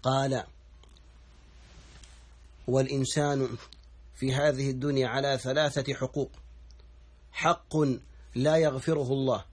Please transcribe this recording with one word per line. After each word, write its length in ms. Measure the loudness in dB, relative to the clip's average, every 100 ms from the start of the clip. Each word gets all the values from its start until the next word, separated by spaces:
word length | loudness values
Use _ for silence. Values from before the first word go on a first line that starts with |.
قال: 400 | 2 2 2 -2 -4 -16 -20 -20 -20 -20 -20 -20 -20 -20 -20 -20 -20 -20 -20 -20 -20 -20 -20 -20 -20 -14 0
والإنسان 800 | 2 2 0 0 0 0 0 -2 -4 -14 -20 -20 -20 -20 -6
في 180 | -2
هذه 360 | 2 2 2 -2
الدنيا 380 | -2 -2 0 0
على 300 | 0 0 0
ثلاثة 560 | 0 0 0 0 -4
حقوق: 360 | -4 -4 -4 -6 -8 -20 -20 -20 -20 -20 -20 -20 -20 -18
حق 460 | -2 0 0 -2 0 2 0 -6 -20 -10 -2
لا 200 | 2 4
يغفره 580 | 4 0 -2 0 0
الله 300 | 0 0 -2 -4